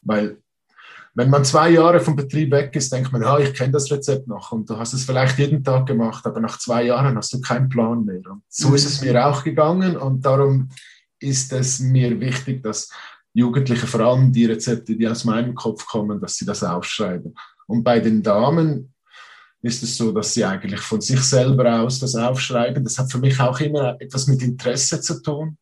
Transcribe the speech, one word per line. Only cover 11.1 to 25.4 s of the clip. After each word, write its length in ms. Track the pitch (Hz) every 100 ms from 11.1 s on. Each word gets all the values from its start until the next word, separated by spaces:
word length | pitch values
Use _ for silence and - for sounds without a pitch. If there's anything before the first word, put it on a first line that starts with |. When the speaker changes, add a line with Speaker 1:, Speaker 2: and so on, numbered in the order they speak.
| _
Speaker 1:
ist 320 | 135 135 -
es 260 | 127 131 -
mir 400 | 131 131 120 107
wichtig, 420 | 131 127 - 131
dass 280 | 107 107 - - - - _
Jugendliche, 540 | 113 123 131 131 117 -
vor 140 | 113
allem 300 | 113 131 131
die 140 | 123 117
Rezepte, 500 | 113 - 117 - 110
die 120 | 113
aus 180 | 113 120
meinem 300 | 110 123 127
Kopf 320 | 113 107 -
kommen, 340 | 110 104 104
dass 140 | 90 -
sie 100 | 95
das 180 | 104
aufschreiben. 680 | 98 87 - - 101 87 - - - _ -
Und 180 | 113
bei 160 | 120 120
den 220 | 113 110
Damen 720 | 104 101 127 165 156 135 135 _ _ - - - _ _
ist 220 | 120 110
es 140 | 113 -
so, 140 | 113
dass 220 | 104 104
sie 120 | - 98
eigentlich 340 | 95 95 101
von 220 | - 110
sich 180 | - 131
selber 600 | - 131 127 135 120 117
aus 180 | 117 -
das 160 | 131 113
aufschreiben. 680 | 120 131 - 123 120 127
Das 140 | - -
hat 120 | 131
für 60 | 123
mich 220 | 135 135
auch 200 | 123 127
immer 400 | 151 147 127 120
etwas 280 | - 143 131
mit 140 | 131
Interesse 580 | 127 123 127 127 - 156
zu 200 | - 160
tun. 360 | - 147